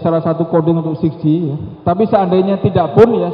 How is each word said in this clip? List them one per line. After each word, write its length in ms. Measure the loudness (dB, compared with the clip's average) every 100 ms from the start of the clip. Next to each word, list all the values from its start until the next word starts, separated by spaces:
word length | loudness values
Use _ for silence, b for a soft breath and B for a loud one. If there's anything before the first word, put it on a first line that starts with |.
salah 160 | -2 -2
satu 320 | -2 -2 0
coding 320 | 0 0 0
untuk 160 | -2 -4
six 160 | -4 -2
G 320 | 0 0 -2
ya. 80 | -6 -10 -8
Tapi 320 | -4 0 2
seandainya 480 | 2 2 0 0 0
tidak 320 | 0 0 2
pun 160 | 4 4 4
ya, 160 | -2